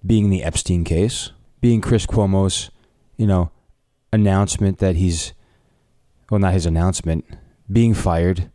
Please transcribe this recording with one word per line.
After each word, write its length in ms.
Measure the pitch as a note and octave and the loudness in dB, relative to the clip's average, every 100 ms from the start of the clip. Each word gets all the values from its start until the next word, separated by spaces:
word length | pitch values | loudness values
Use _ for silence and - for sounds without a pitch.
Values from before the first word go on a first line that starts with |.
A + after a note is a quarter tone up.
being 240 | F#2 A2 G#2 | 2 2 2
the 140 | F#2+ | 0
Epstein 420 | E2 - - F2 | -2 -6 -2 -2
case, 460 | E2 E2 G#2+ - - - _ _ | 0 0 0 -2 -12 -16 _ _
being 200 | B2 A2+ | 0 2
Chris 260 | - A#2 - | 2 0 0
Cuomo's, 640 | A2+ G2+ F#2+ F#2+ - - - _ _ _ - | 0 2 2 0 -2 -10 -18 _ _ _ -4
you 100 | G#2+ | 0
know, 240 | F#2 E2+ _ _ _ _ _ _ | 2 0 _ _ _ _ _ _
announcement 680 | A2 G#2 F#2+ G2+ - G2+ F#2+ | 0 2 2 0 0 -2 0
that 180 | G2 E2+ | 0 2
he's, 360 | F2+ D#2+ - - _ _ _ _ _ _ _ _ _ | 0 -2 -6 -14 _ _ _ _ _ _ _ _ _
well, 100 | G#2+ | 0
not 120 | F#2+ | 2
his 140 | F#2 E2+ | 0 0
announcement, 580 | D#2+ F2 F#2 E2+ D#2+ - - - _ - | 0 0 -2 -4 -4 -6 -20 -20 _ -2
being 240 | G2+ A#2 | 2 2
fired 560 | G2+ F#2+ E2+ F2 F2+ F#2 | 2 0 0 0 -2 -6